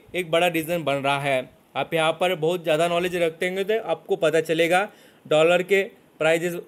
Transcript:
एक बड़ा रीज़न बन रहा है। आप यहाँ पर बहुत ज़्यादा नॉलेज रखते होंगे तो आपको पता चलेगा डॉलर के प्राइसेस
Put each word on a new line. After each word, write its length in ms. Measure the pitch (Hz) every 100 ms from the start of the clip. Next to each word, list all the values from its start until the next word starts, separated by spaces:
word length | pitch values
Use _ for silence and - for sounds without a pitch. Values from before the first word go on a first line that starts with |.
| -
एक 160 | 170 175
बड़ा 160 | 165 180
रीज़न 360 | 165 156 175
बन 100 | 139
रहा 260 | 139 139 139
है। 280 | 143 131 127 _ _ 131
आप 180 | 139
यहाँ 180 | 160 160
पर 220 | 160 180 180
बहुत 260 | 156 180
ज़्यादा 260 | 165 156 170
नॉलेज 280 | 170 180 175
रखते 320 | 170 160 185
होंगे 160 | 185
तो 160 | 196 220
आपको 340 | 170 165 - 196
पता 220 | 160 160
चलेगा 460 | 160 160 165 180 208 - - _ 139
डॉलर 360 | 156 165 180
के 180 | 180 196 202 - _ -
प्राइसेस 380 | 156 165 175 175